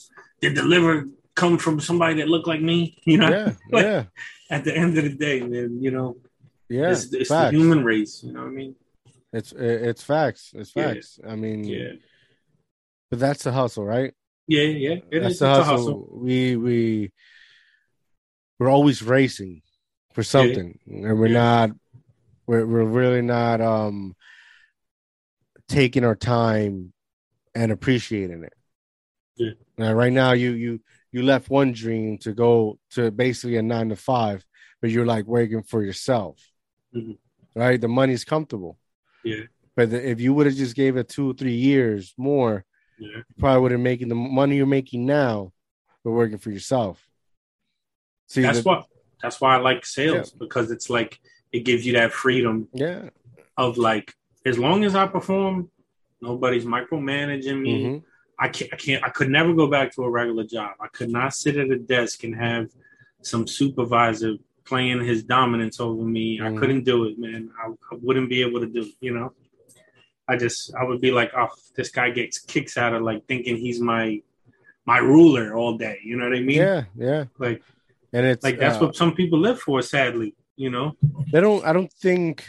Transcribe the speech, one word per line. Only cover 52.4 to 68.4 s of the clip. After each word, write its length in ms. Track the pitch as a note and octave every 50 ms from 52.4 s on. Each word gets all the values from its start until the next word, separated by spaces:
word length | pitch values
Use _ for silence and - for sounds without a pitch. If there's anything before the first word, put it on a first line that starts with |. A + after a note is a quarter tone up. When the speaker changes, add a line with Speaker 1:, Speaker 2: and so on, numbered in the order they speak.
| A#2+ A2+ A2 A2 A2 - -
Speaker 2:
Yeah. 380 | B2+ C#3 E3 F3+ - - - - _ _ - - _ _ _ _ -
Speaker 1:
of, 180 | B2+ B2+ A#2 A#2+
like, 360 | A#2 A2 A2 G#2+ G2+ - - _ _ _ _ _ -
as 120 | C3 A#2+ A#2
long 260 | A#2+ D3 F#3 G3+ G#3+
as 100 | G3+ F#3
I 120 | G3 F#3+ F#3+
perform, 640 | F#3+ F3+ - - F#3+ G3 G3 F#3+ F#3+ F#3 F3 - _ _ _ _ _ _ _ _ _ _ A#2
nobody's 420 | A#2+ B2 B2 B2+ B2+ B2 A#2+ A2+
micromanaging 960 | A#2+ A2+ B2 B2 - E3 D3+ C#3 C#3 C#3 C#3+ C#3+ C#3+ C#3+ C3+ C3 C3+ C#3 C3+
me. 240 | C3+ C3+ A#2 A2 A2
Speaker 2:
Mm-hmm. 140 | A#2+ C3+ D3+ D#3+ _ _ _ _ _ _ -
Speaker 1:
I 100 | C3 C3
can't, 240 | - - C#3 - -
I 40 |
can't, 280 | - - C#3 C3+ C3 C3+
I 40 | B2+
could 180 | - - C#3+ C3
never 240 | C3+ D3+ E3 E3+ E3+
go 120 | D#3+ D#3 C#3+
back 240 | D3 C#3 C3+ A#2+ -
to 100 | - B2+
a 60 | B2
regular 340 | A#2+ A#2+ A#2+ A#2 A2+ A2+ G#2+
job. 320 | G#2+ A#2 A2 G#2+ G#2 G2 -
I 60 | A2 A2
could 220 | - - C3 A#2
not 240 | A#2 A#2+ B2+ C#3 -
sit 220 | - - D3 C#3
at 120 | C#3+ C#3 C3
a 80 | C3 B2+
desk 440 | A#2 - B2+ A#2+ A#2 A2 - - -
and 100 | A#2 A2+
have 320 | A#2 A#2+ A#2 A#2 A#2 A2 G#2+ - _ _ _ _ _ _ _ _ _ -
some 240 | - - A#2 A2+
supervisor 880 | - - - C#3 C#3 C3 B2+ B2 A#2 A#2+ A#2 A#2 A#2 A2 G#2+ A2+ A2 G#2+ - - _ _ _ _
playing 400 | - C3+ B2+ B2+ B2+ B2 B2 A#2+
his 180 | A#2+ A#2+ A2 A2
dominance 580 | A#2 B2 C3 C3 A#2+ A#2+ A#2 A2+ A2 - -
over 220 | A#2+ A2+ A2+ A2+ A2+
me. 380 | A2+ A2+ A2+ A2 A2+ A2 A2
I 40 | G#2+
Speaker 2:
Mm-hmm. 140 | A2 G#2+ G#2+
Speaker 1:
couldn't 260 | C3+ C3 C3+ C3+ A#2+
do 200 | B2+ B2 A#2+ A2+
it, 140 | A2 G#2+ A2+
man. 320 | A#2 A2+ A2+ A2+ A2+ A2 - A2+ A2+
I, 60 | A2+
I 280 | A2+ - _ - A#2+ A#2+ A#2+
wouldn't 260 | B2 C3 C3 C3 A#2+
be 140 | B2+ B2+